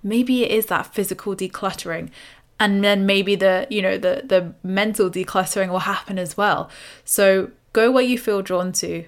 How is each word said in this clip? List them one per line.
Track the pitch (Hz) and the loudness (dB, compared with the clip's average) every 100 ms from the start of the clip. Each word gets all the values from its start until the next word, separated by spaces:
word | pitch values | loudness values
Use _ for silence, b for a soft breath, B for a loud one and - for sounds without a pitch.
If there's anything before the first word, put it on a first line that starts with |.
Maybe | 202 226 247 254 233 | 0 0 2 2 2
it | |
is | 214 214 | 0 0
that | 175 - | -4 -4
physical | - 196 185 208 190 | -6 -6 -6 -8 -6
decluttering. | 185 - 196 190 170 165 160 B B B _ - | -8 -6 -6 -6 -8 -8 -10 B B B _ -2
And | 208 196 202 | 0 4 4
then | 202 196 | 4 4
maybe | 196 196 196 | 2 2 2
the, | 190 185 - | 4 2 0
you | 214 | -2
know, | 190 190 | 0 0
the, | 180 - | 0 -2
the | 269 185 175 - | 2 2 2 -10
mental | 185 190 214 214 190 | -4 -2 -2 0 0
decluttering | 185 185 196 185 208 185 | 0 -2 -2 -2 -2 -2
will | 185 | -2
happen | 196 190 - 190 | -4 -6 -6 -6
as | 180 - | -6 -2
well. | 208 160 - B B B | 0 0 -4 B B B
So | - - 196 190 185 _ _ | -6 2 4 4 0 _ _
go | 220 226 | 2 4
where | 262 | 4
you | 254 247 | 2 0
feel | 226 202 | 0 -2
drawn | 196 180 185 | -2 -2 -2
to | 180 170 170 | -4 -6 -8